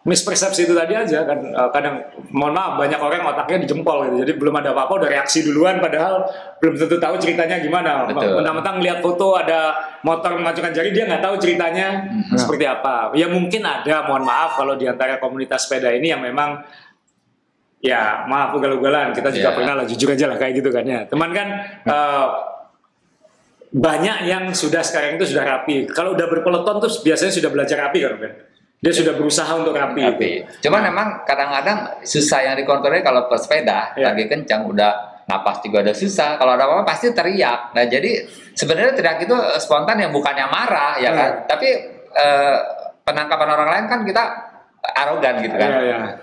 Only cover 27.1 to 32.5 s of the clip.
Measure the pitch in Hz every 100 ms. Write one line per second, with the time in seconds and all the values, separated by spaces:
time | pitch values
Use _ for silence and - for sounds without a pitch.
27.1 | 156 180 180 151 135 127 147 143 170 139
28.1 | 107 107 - - _ _ _ 160 156 160
29.1 | 151 151 147 151 165 160 143 135 143 120
30.1 | - 95 90 - - 147 196 202 175 214
31.1 | - - 139 139 139 139 208 - - -
32.1 | 151 147 147 131